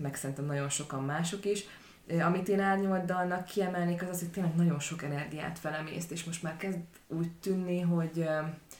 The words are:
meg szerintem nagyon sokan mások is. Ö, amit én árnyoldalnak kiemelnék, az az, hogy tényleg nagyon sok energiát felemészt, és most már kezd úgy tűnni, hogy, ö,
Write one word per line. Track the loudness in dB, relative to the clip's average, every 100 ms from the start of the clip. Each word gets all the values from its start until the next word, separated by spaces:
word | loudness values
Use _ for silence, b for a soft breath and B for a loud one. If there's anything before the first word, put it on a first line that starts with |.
meg | -4 -4
szerintem | -4 -2 -2
nagyon | 0 -2
sokan | -4 -4 -4 -2
mások | 0 -2 -2 0
is. | -2 -4 B B B -2
Ö, | 2
amit | 4 4 4
én | 4
árnyoldalnak | 4 4 4 2 2 0 0 0 -2
kiemelnék, | 0 0 2 2 0
az | -2
az, | -4
hogy | -4
tényleg | 0 2 4
nagyon | 4 4
sok | -2 -4
energiát | -4 -4 -4 -6 -6 -6
felemészt, | -6 -4 -6 -6 -6
és | -6
most | -6 -4
már | -4 -4
kezd | -2 -2 -6 -14 -6
úgy | -2 -2
tűnni, | -2 0 0 2 2
hogy, | 4 4 2 0
ö, | 0 0 -2 -6 -12